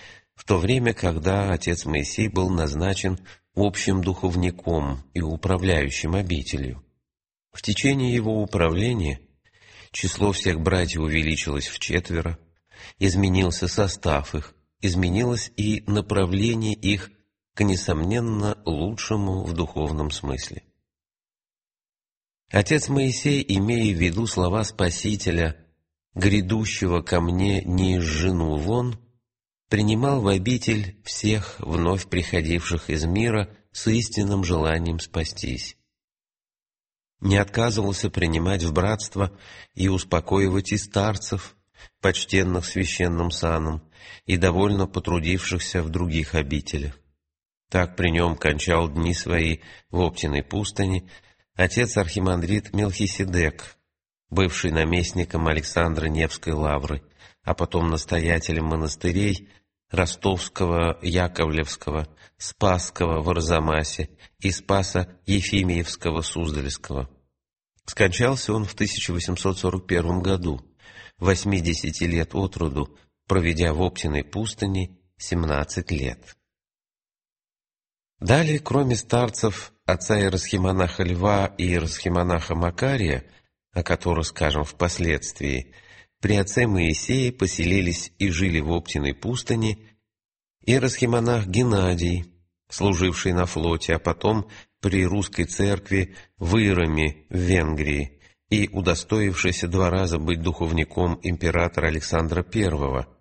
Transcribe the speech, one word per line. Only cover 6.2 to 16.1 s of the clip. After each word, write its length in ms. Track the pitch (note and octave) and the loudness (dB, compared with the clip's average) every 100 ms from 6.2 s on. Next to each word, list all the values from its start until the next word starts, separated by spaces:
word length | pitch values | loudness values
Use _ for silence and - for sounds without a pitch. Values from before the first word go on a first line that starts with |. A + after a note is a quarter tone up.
| F#2 D#2+ C2+ C#2+ C2 A#1+ - _ _ _ _ _ _ | -2 -4 -4 -6 -6 -8 -16 _ _ _ _ _ _
В 100 | - | -8
течение 500 | - G#2 C#3 C#3 B2+ | -4 0 0 2 0
его 260 | A#2+ A2 A2 | 0 0 -2
управления 800 | G#2 G#2 E2 F2 A2+ A#2+ D#2 C2 - _ _ _ - - - | -2 0 2 2 0 0 -2 -4 -10 _ _ _ -20 -20 -16
число 400 | - F2 - G2+ | -6 -6 0 0
всех 280 | F#2+ F#2+ D#2+ | 2 0 0
братьев 420 | D#2+ F#2 E2+ D#2+ | 2 2 0 -2
увеличилось 640 | D#2 D#2 D#2 D#2+ - C#2+ - | 0 0 0 -2 -2 -4 -4
вчетверо, 720 | - - E2 - E2+ E2 E2+ - _ _ - - - | -8 -4 -2 -2 -4 -4 -6 -12 _ _ -20 -20 -2
изменился 680 | F#2+ F#2+ G2 F#2 F#2 F2 F2+ | 2 4 4 4 2 0 -2
состав 680 | - G2+ - F2 C#2+ C#2 D2+ | 0 0 0 0 0 0 -6
их, 180 | - - _ _ | -8 -14 _ _
изменилось 680 | G2 F2 F2+ F#2+ B2 A#2+ - - | -2 2 2 2 0 -2 -4 -2
и 280 | G#2 G#2+ - | -2 -2 0
направление 880 | G#2 G2 | -2 0